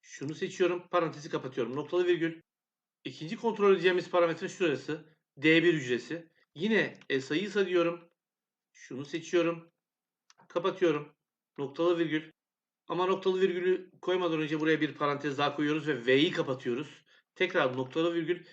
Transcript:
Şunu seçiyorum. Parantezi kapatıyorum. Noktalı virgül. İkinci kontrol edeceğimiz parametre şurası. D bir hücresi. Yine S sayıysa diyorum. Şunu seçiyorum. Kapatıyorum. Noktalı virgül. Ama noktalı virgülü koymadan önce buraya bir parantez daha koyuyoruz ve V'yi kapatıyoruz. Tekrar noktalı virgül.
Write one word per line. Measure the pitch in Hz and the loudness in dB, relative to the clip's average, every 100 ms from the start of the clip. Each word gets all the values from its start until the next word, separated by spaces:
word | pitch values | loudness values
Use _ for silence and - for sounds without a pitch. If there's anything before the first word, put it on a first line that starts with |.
Şunu | - - 139 160 | -20 -12 -10 -8
seçiyorum. | 185 - 180 175 - | -8 0 0 0 -2
Parantezi | 180 165 135 160 | -2 -2 -4 -8
kapatıyorum. | 151 131 127 117 135 | -8 -6 -4 -4 -4
Noktalı | 147 180 180 | -2 0 2
virgül. | 175 165 165 _ _ _ _ _ _ | 2 0 -6 _ _ _ _ _ _
İkinci | 139 131 156 226 | -16 -12 -10 -6
kontrol | 233 196 202 | -4 2 4
edeceğimiz | 190 180 180 170 | 6 4 2 2
parametre | 180 170 160 185 | 2 2 0 -6
şurası. | - 175 131 - 160 - _ _ - | -2 0 0 -4 -10 -10 _ _ 0
D | 147 160 | 4 6
bir | 170 | 6
hücresi. | 160 127 117 - 160 165 _ _ 143 | 2 0 -4 -4 -10 -12 _ _ -6
Yine | 202 214 135 - - | 0 2 0 -4 -4
S | 135 | -4
sayıysa | 131 151 202 202 190 | -2 -4 -2 -2 0
diyorum. | 180 170 170 - _ _ _ _ _ _ | 2 0 -2 -10 _ _ _ _ _ _
Şunu | _ - 127 143 | _ -14 -14 -10
seçiyorum. | 165 160 175 165 165 - _ _ _ _ _ _ _ - | -10 -2 0 2 -2 -10 _ _ _ _ _ _ _ -8
Kapatıyorum. | 175 185 185 170 147 147 _ _ _ _ - | -4 -2 2 2 2 -4 _ _ _ _ -10
Noktalı | 139 143 170 170 | -8 0 2 2
virgül. | 160 151 156 _ _ _ _ _ - | 0 -2 -6 _ _ _ _ _ -8
Ama | 165 185 | -2 0
noktalı | 190 190 185 | 0 0 2
virgülü | 190 175 180 185 - _ | 2 2 0 0 -2 _
koymadan | - 185 175 160 | -2 0 0 0
önce | 156 156 | -2 0
buraya | 156 156 | 2 2
bir | 147 131 | 0 -2
parantez | 147 139 147 135 | -2 -2 -2 0
daha | 147 147 | 0 0
koyuyoruz | 147 156 147 | 0 0 -2
ve | 131 117 | 0 4
V'yi | 131 170 | 6 4
kapatıyoruz. | - 151 127 127 120 147 - _ _ _ - | 2 -2 -4 -4 -4 -6 -14 _ _ _ -4
Tekrar | 180 180 135 127 | 0 2 2 0
noktalı | 131 160 170 | -4 0 0
virgül. | 170 160 175 - | 0 -2 -4 -8